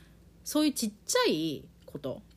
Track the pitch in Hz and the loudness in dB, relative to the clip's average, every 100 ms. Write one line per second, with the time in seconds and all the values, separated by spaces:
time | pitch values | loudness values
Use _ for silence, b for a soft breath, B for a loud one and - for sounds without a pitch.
0 | b b b - - 302 302 - 214 - | b b b -16 -2 2 2 2 -4 -6
1 | - 494 466 160 160 135 - - - 147 | -2 2 2 2 -2 -6 -10 -20 -16 -10
2 | 135 - - | -8 -8 -12